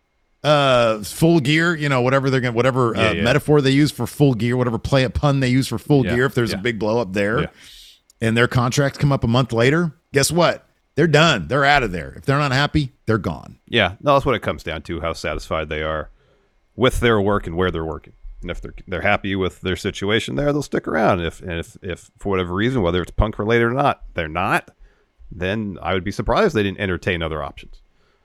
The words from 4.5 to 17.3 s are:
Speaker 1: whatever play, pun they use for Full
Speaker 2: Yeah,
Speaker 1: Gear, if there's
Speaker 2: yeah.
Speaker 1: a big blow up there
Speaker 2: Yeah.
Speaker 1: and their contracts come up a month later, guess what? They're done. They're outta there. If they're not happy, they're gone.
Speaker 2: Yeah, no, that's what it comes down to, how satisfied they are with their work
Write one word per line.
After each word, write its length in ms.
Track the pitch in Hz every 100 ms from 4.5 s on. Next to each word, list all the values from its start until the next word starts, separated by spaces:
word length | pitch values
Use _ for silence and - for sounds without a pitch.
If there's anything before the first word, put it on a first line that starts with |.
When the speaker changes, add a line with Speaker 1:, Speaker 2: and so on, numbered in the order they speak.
| 127
Speaker 1:
whatever 220 | 123 113
play, 280 | - 139 123
pun 320 | - 147 139
they 80 | 127
use 200 | 127 123
for 100 | 113
Full 260 | - 147
Speaker 2:
Yeah, 100 | 90 120
Speaker 1:
Gear, 80 | 135
if 80 |
there's 180 | 127 113
Speaker 2:
yeah. 60 | 90
Speaker 1:
a 40 |
big 160 | 117 107
blow 220 | 107 117
up 120 | 98
there 280 | 101 101 123
Speaker 2:
Yeah. 40 | 156 - - - - - _ _
Speaker 1:
and 160 | 113 117
their 120 | 123
contracts 500 | 127 123 147 139 -
come 140 | 143
up 120 | 135
a 40 | 120
month 240 | 123 127
later, 400 | 113 127 160 170 - _
guess 180 | 143 135
what? 360 | 170 156 117 - _ _
They're 120 | - 165
done. 420 | 147 165 117 76
They're 160 | 143
outta 240 | 139 143 113
there. 240 | 87 67 -
If 80 | -
they're 120 | 139
not 140 | 143
happy, 400 | 127 143 156 135 - -
they're 120 | 117
gone. 400 | 87 69 - - _
Speaker 2:
Yeah, 280 | 113 90 104
no, 120 | 147
that's 120 | 139 139
what 80 |
it 80 | 107
comes 200 | 104 76
down 200 | 82 78
to, 180 | - 82
how 120 | 82
satisfied 540 | 78 82 78 - 82 78
they 140 | 78
are 280 | 78 78 71 _ _ _ _ _ _ -
with 240 | 123 -
their 200 | 120 110
work 260 | 101